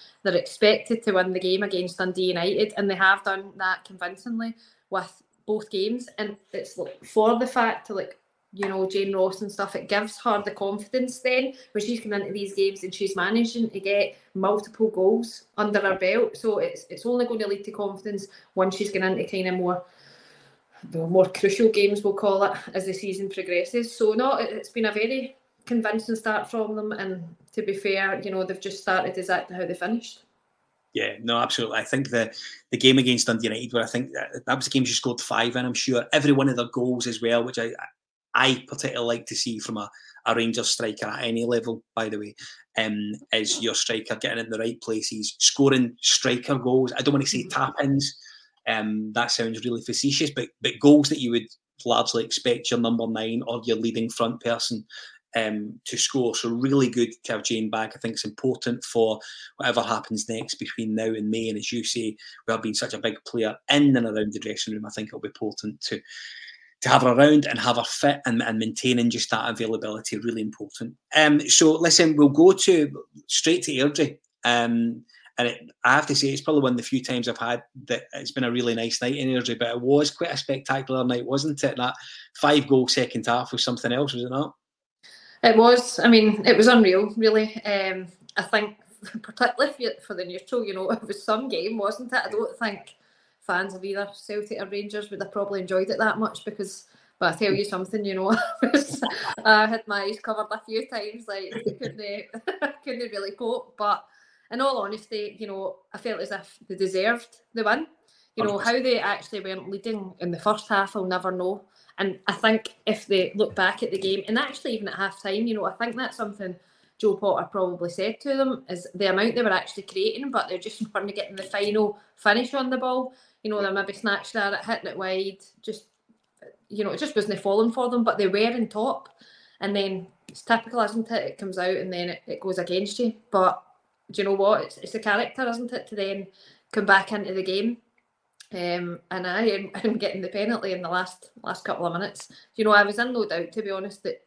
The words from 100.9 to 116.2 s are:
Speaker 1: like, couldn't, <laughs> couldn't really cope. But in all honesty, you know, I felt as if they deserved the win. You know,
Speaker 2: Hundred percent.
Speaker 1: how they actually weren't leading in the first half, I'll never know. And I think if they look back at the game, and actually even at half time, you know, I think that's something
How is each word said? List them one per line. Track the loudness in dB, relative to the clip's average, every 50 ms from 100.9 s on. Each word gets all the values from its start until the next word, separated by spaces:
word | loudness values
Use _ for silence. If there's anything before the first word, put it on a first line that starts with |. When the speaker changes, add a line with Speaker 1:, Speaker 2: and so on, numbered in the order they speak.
| -8 -8 -8 -10 -12 -14 -12
Speaker 1:
like, | -10 -10 -10 -8 -8 -10 -6 -6 -6 -6 -6
couldn't, | -10 -10 -10 -10 -10 -10 -10 -10 -12 -14 -16 -12 -10 -10
<laughs> | -6 -4 -6 -6 -6 -8 -10
couldn't | -10 -8 -8 -8 -8
really | -8 -8 -8 -8 -10
cope. | -8 -6 -4 -4 -4 -6 -12 _ -4
But | 0 0 0 -2 -2 _ _ _ _ _ _ _ _ _
in | -4 -2
all | 0 0 0 0 -4
honesty, | -4 -6 -10 -12 _ -8 -8 -8 -8 -10 -12
you | -12
know, | -10 -8 -8 -8 -8 -8 -10 _ _ -18
I | -10
felt | -8 -6 -6 -6
as | -6 -8 -8
if | -12 -12 -16 -20 _ -14 _
they | -4
deserved | -2 -2 0 0 2 2 2 2 0 -4 -12 -20 _ _ _ _
the | -2 2
win. | 2 2 0 0 -8 _ _ _ _ _ _ _ _ _
You | -2 -2
know, | 0 0 0
Speaker 2:
Hundred | 0
percent. | 0 0
Speaker 1:
how | 2 2
they | 2 2 2
actually | 0 -2 -2 -4 -6 -10 -12 -10
weren't | -8 -8 -8 -8 -8 -10
leading | -10 -8 -6 -6 -6 -6 -8 -12 -12 -8
in | -6 -6
the | -6 -2
first | 0 0 0 0 0 0
half, | 0 0 0 0 -2
I'll | -6 -4
never | -2 -2 -2 -2 -2 -4
know. | -2 -2 -4 -4 -4 -10 _ _ _ _ _ _ -4
And | -4 -4 -4 -4 _
I | -4 -4
think | 2 2 2 2 2 0 -6 -14 _ _
if | -4 -4 -4 -2
they | 0 2 2 2 0 0
look | -2 -2 -2 0
back | 0 0 0 0 -2 -6
at | -4
the | -4 -4
game, | -2 -2 -2 -2 -2
and | -2 -2 -2
actually | -2 -2 -6 -8 -6 -6 -6
even | -4 -6 -8
at | -6
half | -6 -6 -6 -6 -6 -6
time, | -4 -2 -2 -2
you | -2 -2
know, | -2 -4
I | -4 -4
think | -4 -6 -6 -4
that's | -6 -6 -8 -6
something | -8